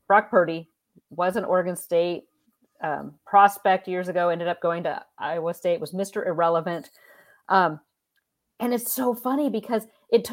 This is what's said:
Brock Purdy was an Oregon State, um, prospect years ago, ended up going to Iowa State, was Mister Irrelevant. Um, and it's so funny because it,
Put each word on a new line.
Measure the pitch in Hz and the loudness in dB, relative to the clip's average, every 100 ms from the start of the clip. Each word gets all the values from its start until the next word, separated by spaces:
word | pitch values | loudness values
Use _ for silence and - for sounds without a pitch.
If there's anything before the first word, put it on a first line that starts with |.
| - | 2
Brock | 202 208 | 2 4
Purdy | 202 165 165 165 _ _ _ _ | 2 2 0 -10 _ _ _ _
was | 160 180 208 | -4 -2 -2
an | |
Oregon | 180 185 180 175 | 0 0 0 -6
State, | - 170 175 175 - _ _ _ _ _ | -2 0 0 -2 -10 _ _ _ _ _
um, | 160 143 143 - - | -6 -6 -8 -16 2
prospect | 202 202 - 202 185 - | 6 6 4 0 0 0
years | 180 180 | -6 -4
ago, | 175 175 | 0 0
ended | 170 175 | 0 -2
up | 170 | -2
going | 170 170 | -2 -2
to | 165 - - - | -4 -6 -10 -10
Iowa | 147 170 165 | -6 -4 -4
State, | 170 180 170 | -4 -2 -2
was | 151 | -2
Mister | 180 196 208 190 | -6 -6 -4 -2
Irrelevant. | 165 170 170 170 170 - _ _ - _ _ - | 0 2 2 -2 -6 -10 _ _ -20 _ _ 0
Um, | 190 175 151 _ _ _ _ _ _ _ - | 4 4 0 _ _ _ _ _ _ _ -8
and | 240 | -4
it's | 240 233 | -4 -4
so | - 254 | -4 -2
funny | 240 254 277 285 | -2 -2 -2 0
because | 214 220 226 - _ _ | -2 -2 -4 -4 _ _
it, | 226 233 | 0 0